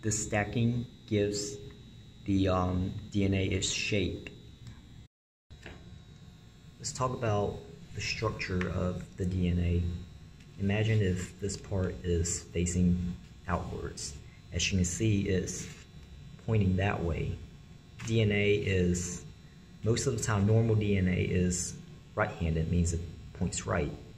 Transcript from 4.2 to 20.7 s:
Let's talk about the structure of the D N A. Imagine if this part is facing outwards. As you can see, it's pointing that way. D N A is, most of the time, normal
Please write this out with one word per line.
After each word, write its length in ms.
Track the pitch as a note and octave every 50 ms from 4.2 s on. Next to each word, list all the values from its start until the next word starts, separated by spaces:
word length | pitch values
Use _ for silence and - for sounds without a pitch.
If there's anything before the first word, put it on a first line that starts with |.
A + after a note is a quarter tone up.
| - - - - - - - - - - - - - - - - - - _ _ _ _ _ _ _ _ - - - - - - - - - - - - - - - - - - - - - - - - - -
Let's 140 | A#2 -
talk 220 | - - C3 B2 B2
about 440 | - A#2 A2+ A2+ - C3+ - - - - - - - - - -
the 60 | G#2+
structure 680 | - - - - A2 G#2+ - - - - F#2+ F2+ F2+ F2+
of 340 | F2+ F#2 F#2 F2+ F2+ F2+ - - -
the 100 | - G2
D 220 | F2 F2+ F#2 F2+ F2
N 120 | F2 F2
A. 240 | F2 F2 F2 F2 F2 F2 F2 - - - - - - - - - - - - -
Imagine 400 | G2+ G2 G2+ G#2+ A2 A2 A2 G#2+
if 360 | G2+ F#2 F2+ F2+ - - - -
this 160 | G#2 G2 - -
part 380 | - - G#2+ F#2+ F#2 F2 - - -
is 400 | F2+ F2 E2+ E2+ - - - -
facing 680 | - - F2+ F2 F2 - F2+ F2+ F2 F2 F2+ F2 - - - - - - - - F2
outwards. 680 | F2+ E2 - - - - - - - - - - - - - - - - - - -
As 180 | F2+ - -
you 60 | G2 F#2
can 80 | F2
see, 380 | F2 - - A2+ A2 G#2 G2 G2+
it's 440 | G2 F#2+ F2+ F2 - - - - - - - - - - - - - - - - - - - -
pointing 320 | - A2+ A2 G2 F#2 F#2 F#2
that 260 | F#2+ G2+ - - E2+
way. 340 | E2+ D#2 C2+ - - - - - - - - - - - - - - - - - A#2
D 140 | A2+ A2+
N 100 | A2 G2+
A 220 | G2+ G2+ G2+ G#2 G#2
is, 720 | G2+ - - F#2+ F#2 F2+ F2+ F2 F2 - - - - - - - - - - - - - - - - -
most 240 | A2 A#2+ A#2+ - C#3
of 100 | A#2+ A2+
the 60 | -
time, 240 | - A2 G2+ G2 G#2
normal 280 | A2 A2+ A#2 A#2